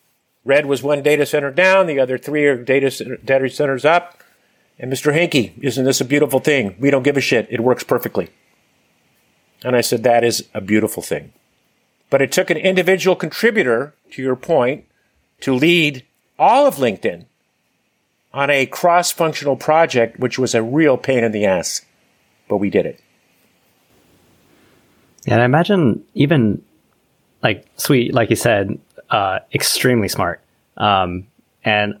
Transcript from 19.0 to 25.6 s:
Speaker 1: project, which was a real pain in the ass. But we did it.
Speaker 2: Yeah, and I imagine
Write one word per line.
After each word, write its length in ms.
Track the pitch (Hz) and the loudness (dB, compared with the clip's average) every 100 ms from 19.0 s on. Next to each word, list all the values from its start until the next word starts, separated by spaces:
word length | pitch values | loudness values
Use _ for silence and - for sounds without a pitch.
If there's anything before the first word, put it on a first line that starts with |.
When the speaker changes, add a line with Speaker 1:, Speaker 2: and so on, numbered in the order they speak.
| 175 - 160 147 143 131 | 0 -2 -4 -2 -4 -2
Speaker 1:
project, 600 | - 156 165 131 117 - | 0 2 2 2 -2 -2
which 200 | 123 - | -4 -2
was 160 | 123 | -2
a 80 | 113 | -2
real 340 | 113 147 156 123 | 0 2 2 2
pain 280 | - 127 | 0 0
in 80 | 113 | 0
the 120 | 107 | 0
ass. 380 | 101 90 - - - _ _ _ _ _ - | 0 0 -2 -10 -12 _ _ _ _ _ -6
But 120 | 101 | -4
we 120 | 101 | 0
did 160 | 95 80 | 0 -2
it. 140 | - _ _ _ _ _ _ _ _ _ _ _ _ _ _ _ _ _ _ _ _ _ _ - | -6 _ _ _ _ _ _ _ _ _ _ _ _ _ _ _ _ _ _ _ _ _ _ -2
Speaker 2:
Yeah, 80 | |
and 80 | 113 | 2
I 20 | |
imagine 580 | 123 147 | 4 2